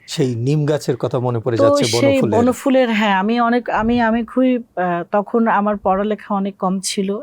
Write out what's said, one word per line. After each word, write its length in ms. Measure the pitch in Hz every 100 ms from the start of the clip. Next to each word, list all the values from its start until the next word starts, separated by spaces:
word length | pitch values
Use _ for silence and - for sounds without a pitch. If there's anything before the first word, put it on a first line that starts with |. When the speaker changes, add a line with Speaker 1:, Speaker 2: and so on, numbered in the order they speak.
| -
Speaker 1:
সেই 280 | - 131
নিম 300 | 117 127 151
গাছের 320 | 147 147 - 123
কথা 220 | 123 131
মনে 220 | 123 117
পড়ে 160 | 127 113
Speaker 2:
তো 120 | 285
Speaker 1:
যাচ্ছে 160 | 285
Speaker 2:
সেই 300 | 113 113 277
Speaker 1:
বনফুলের। 260 | 269 214 220
Speaker 2:
বনফুলের, 520 | 247 240 277 262 240
হ্যাঁ, 220 | 214 214
আমি 260 | 190 208 233
অনেক, 300 | 233 247 233
আমি, 300 | 190 226 240
আমি 240 | 226 233
খুবই, 320 | 220 254 254 247
আহ, 480 | - - 180 175 170
তখন 380 | 208 196 233 226
আমার 280 | 190 208 208
পড়ালেখা 580 | 196 190 214 208 -
অনেক 220 | 202 196 196
কম 240 | 190 190
ছিল, 400 | - - 190 208